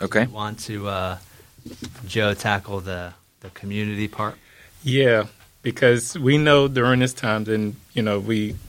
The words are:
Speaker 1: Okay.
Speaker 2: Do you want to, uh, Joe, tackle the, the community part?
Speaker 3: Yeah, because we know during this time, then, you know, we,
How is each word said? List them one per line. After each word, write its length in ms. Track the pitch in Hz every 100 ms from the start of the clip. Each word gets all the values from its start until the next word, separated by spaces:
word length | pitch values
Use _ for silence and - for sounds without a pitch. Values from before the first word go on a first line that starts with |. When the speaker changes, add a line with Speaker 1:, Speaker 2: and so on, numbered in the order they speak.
Speaker 1:
Okay. 240 | 98 110
Speaker 2:
Do 60 | 123
you 40 |
want 260 | 107 107 107
to, 280 | - 104 101
uh, 300 | 95 92 92 - - - - - - - - 92
Joe, 280 | 113 104
tackle 460 | 101 107 101 101 98
the, 320 | 92 90 87 - _ _
the 100 | 95
community 560 | - 98 104 107 104 104
part? 300 | - 107 - _ - - -
Speaker 3:
Yeah, 400 | 135 127 127 113 104 - _ _
because 540 | 123 - 127 120 - 175
we 220 | 131 147
know 300 | 151 143 139
during 320 | 131 120 127
this 120 | 127
time, 320 | - 113 110
then, 320 | 107 107 104 117 -
you 100 | 127
know, 180 | 107 101
we, 340 | 104 110 107 -